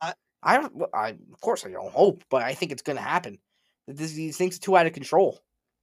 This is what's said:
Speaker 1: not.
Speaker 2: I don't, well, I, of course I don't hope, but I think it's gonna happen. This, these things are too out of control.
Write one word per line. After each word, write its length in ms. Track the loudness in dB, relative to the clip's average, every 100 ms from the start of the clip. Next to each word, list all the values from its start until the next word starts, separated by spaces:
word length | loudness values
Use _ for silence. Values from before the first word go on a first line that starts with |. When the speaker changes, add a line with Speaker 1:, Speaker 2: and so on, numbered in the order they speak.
Speaker 1:
not. 140 | -8 -10 _ _
Speaker 2:
I 140 | 2 2
don't, 180 | 0 -6
well, 140 | -4
I, 160 | -2 -4
of 300 | -6 -18 -8
course 240 | -4 -4 -6
I 40 |
don't 200 | -12 -6
hope, 320 | 4 4 4 -2
but 140 | 0
I 100 | 0
think 180 | -2 -4
it's 120 | -6
gonna 180 | -6 -6
happen. 380 | -2 -2 -4 -12 _ _ _ _ -18
This, 240 | -10 -8
these 240 | -6 -8 -2
things 200 | -4 -2
are 40 |
too 160 | 4 4
out 80 | 4
of 80 |
control. 460 | 0 0 4 4 0 _ _ _ _